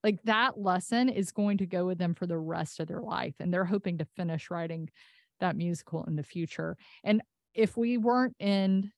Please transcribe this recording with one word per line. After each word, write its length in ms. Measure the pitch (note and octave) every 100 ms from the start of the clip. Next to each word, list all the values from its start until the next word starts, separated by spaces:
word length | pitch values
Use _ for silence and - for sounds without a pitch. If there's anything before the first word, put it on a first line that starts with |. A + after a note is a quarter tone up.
Like, 200 | G#3+ G3
that 340 | A3 G#3+ B3 -
lesson 520 | G3 F#3 - A#3 B3+
is 200 | A3 F#3
going 280 | - G#3 G3
to 80 | F#3
go 180 | F3+
with 140 | F3+ F3+
them 160 | F3
for 120 | E3+ F3+
the 120 | E3
rest 420 | D#3+ E3 D#3+ -
of 80 | D#3+
their 140 | E3+
life. 320 | - F3 - -
And 140 | F3
they're 140 | F3+ F#3
hoping 320 | G3+ G3 E3+
to 80 | D#3 -
finish 340 | E3+ D#3+ -
writing 380 | F3 E3 E3 D#3+ _ - _ _ _
that 160 | F#3 D#3
musical 480 | E3+ E3+ - D#3+
in 120 | E3 D3+
the 60 |
future. 540 | C#3+ F3 D#3+ - D#3+ - - -
And 180 | - G#3+ - _ _
if 220 | - A3 -
we 220 | A#3 B3
weren't 360 | A3+ B3 B3+ -
in 540 | G3+ G3 F#3+ F#3+ G3